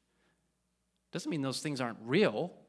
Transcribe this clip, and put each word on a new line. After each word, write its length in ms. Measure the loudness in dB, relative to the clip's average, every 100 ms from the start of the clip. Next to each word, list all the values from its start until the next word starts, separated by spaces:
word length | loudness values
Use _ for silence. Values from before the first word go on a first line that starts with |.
| _ _ _ _ _ _ _ _ _ _ _
Doesn't 200 | -8 -4
mean 120 | -2
those 180 | -2 -2
things 200 | -4 -2
aren't 180 | -4 -4
real. 500 | 2 4 4 2 -4 -8